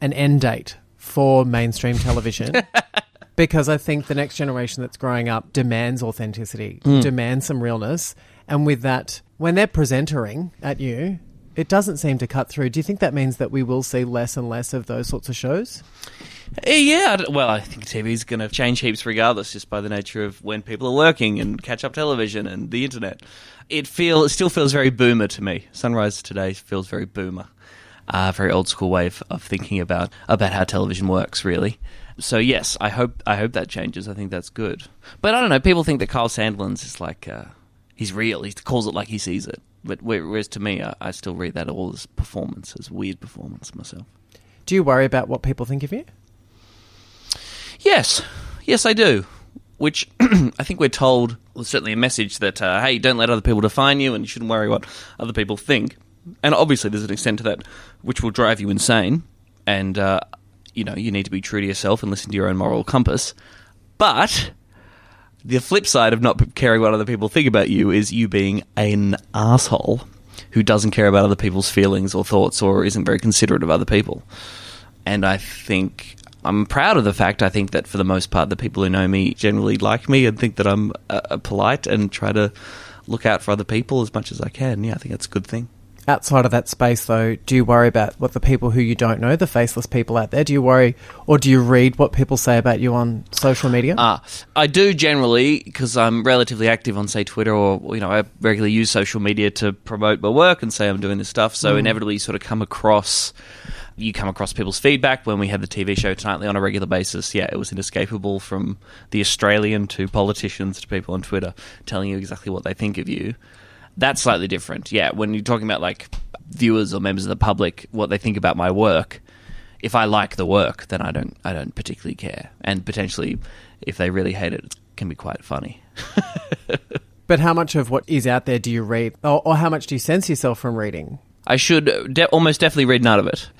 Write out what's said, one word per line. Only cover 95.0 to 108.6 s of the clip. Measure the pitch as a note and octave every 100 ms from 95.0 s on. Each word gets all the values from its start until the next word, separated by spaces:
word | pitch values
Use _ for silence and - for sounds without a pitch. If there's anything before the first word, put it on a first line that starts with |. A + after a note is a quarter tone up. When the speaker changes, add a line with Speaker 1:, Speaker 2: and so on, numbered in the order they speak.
| D#3 D3 B2 A#2 C#3 D3+
Speaker 2:
'cause | - - B2+ A#2+
I'm | A2+ A#2
relatively | A#2+ B2+ A#2 A2+ A2
active | A2+ - G2+
on, | G#2
say, | A2
Twitter, | G2+ - A2
or, | G#2+ G2+ G2 -
you | A2+
know, | F#2+
I | G#2 G#2 -
regularly | A2+ G#2 G#2
use | A2 A2+
social | G#2 G2+ A2+
media | G2+ G#2 G#2
to | - G#2+
promote | G2 - G#2+ G#2+ G2+
my | G2+
work | C3 F3+ F3
and | A2+
say | - G#2
I'm | G2
doing | G2+ G2+
this | F#2+
stuff, | - A2 -
so | G#2 G#2
Speaker 1:
Mm. |
Speaker 2:
inevitably | G#2+ A2 G#2 G#2
you |
sort | - G#2
of |
come | - A2
across, | G#2 - A2 G#2 - - - - - - - - - -
you | A2
come | G2+ G2
across | F#2+ G2
people's | - F#2+ -
feedback. | C#3+ C#3+ C3+ C3 -
When | G#2
we | G2+
had | G2+
the | G2
T | -
V | F#2+
show | G2 G2 F#2+
Tonightly | G#2+ E2+ G#2
on | G2+
a |
regular | G2 G2 F#2
basis, | F#2 F#2+ F2+ - G#2
yeah, | -
it | -
was | G2
inescapable | F#2 F#2+ - G2+ A2 G2+ G2
from | - F#2+